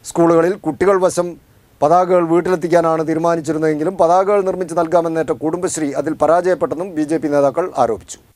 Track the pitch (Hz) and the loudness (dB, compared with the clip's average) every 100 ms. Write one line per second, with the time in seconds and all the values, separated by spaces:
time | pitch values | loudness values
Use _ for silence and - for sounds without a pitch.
0 | - 165 165 170 170 202 156 143 180 196 | -6 2 4 4 2 -2 -6 0 2 2
1 | 180 160 175 156 _ _ _ _ 147 175 | 2 0 -6 -8 _ _ _ _ 2 4
2 | 180 180 165 170 175 180 170 170 165 160 | 4 2 4 0 2 -2 2 2 2 0
3 | 156 160 170 170 147 156 156 151 160 185 | -2 0 0 -2 -2 -2 -2 0 -4 0
4 | 165 180 196 208 190 180 175 170 165 170 | 2 4 2 0 0 -4 -4 -4 0 0
5 | 165 160 156 151 151 170 185 165 147 143 | 0 -4 -4 -4 -4 -4 -6 -4 -4 -4
6 | 147 156 151 170 180 170 160 151 196 156 | -6 -2 2 2 2 -2 -2 -4 -6 -6
7 | 151 160 160 143 139 165 180 - 117 101 | -2 -2 0 0 0 0 -4 -2 -2 -2
8 | - - _ | -10 -20 _